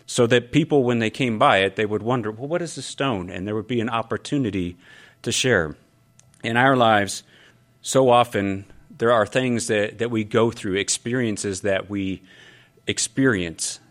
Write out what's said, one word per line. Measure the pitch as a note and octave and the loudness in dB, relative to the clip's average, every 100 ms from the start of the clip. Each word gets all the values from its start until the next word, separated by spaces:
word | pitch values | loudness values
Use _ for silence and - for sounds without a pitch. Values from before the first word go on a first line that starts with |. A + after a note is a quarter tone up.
| - | -6
so | - A#2 | 0 4
that | B2 A#2+ | 2 2
people, | E3+ D#3+ D3 | 0 2 2
when | B2 A#2+ | 2 2
they | A2 | 0
came | - B2+ A2 | -2 -2 2
by | C#3 G2+ | 4 4
it, | G2 | 2
they | - | 0
would | G#2+ G#2+ | -2 -2
wonder, | G#2+ C3 G#2+ | -2 -2 -4
"Well, | G#2+ C#3+ | -8 -6
what | E3+ | -6
is | E3+ C#3+ | -6 -10
the | |
stone?" | - - C3+ G2+ F2+ | -12 -4 -2 -2 -6
And | F2+ | -8
there | G2 G#2+ | -6 -6
would | G#2 | -4
be | A#2+ | -4
an | A2 | -2
opportunity | A2+ A2 G#2+ - D3 A#2 F#2+ F2+ F2+ - - - _ | -4 -4 -6 -4 -4 -2 -4 -6 -8 -18 -20 -20 _
to | B2 | -6
share. | A2+ B2+ G#2 D#2 D2+ _ _ _ _ _ _ | -2 2 2 0 -6 _ _ _ _ _ _
In | A2 A#2 | -2 2
our | C3+ C3 | 4 6
lives, | A2+ G#2+ G2 - - _ _ _ _ _ | 4 4 2 -6 -14 _ _ _ _ _
so | - C3+ C3 | -2 2 6
often | A#2+ A#2 G#2+ G2 G2 G2+ - - F#3 | 6 4 0 -2 -4 -10 -20 -20 -2
there | A#2 | 2
are | A#2+ G#2 | 4 2
things | C3 B2+ A#2 - | 0 0 -2 0
that, | G#2+ G#2+ G#2+ | 0 0 -4
that | A#2 | -4
we | A2+ | -4
go | G#2+ A#2 A2+ | 0 2 2
through, | A2+ G#2 F#2 | 0 -4 -2
experiences | G2 - A#2+ B2+ A#2 G2+ G#2 F#2+ | -2 -4 -4 -4 -2 -4 -6 -4
that | G#2 F#2+ F#2+ | -2 -2 -2
we | G2+ F#2+ F2+ - - - - _ _ - | -6 -6 -8 -12 -20 -20 -20 _ _ -8
experience, | - - - C3+ G#2 E2+ E2+ - - _ | -6 -4 0 2 2 -2 -6 -10 -10 _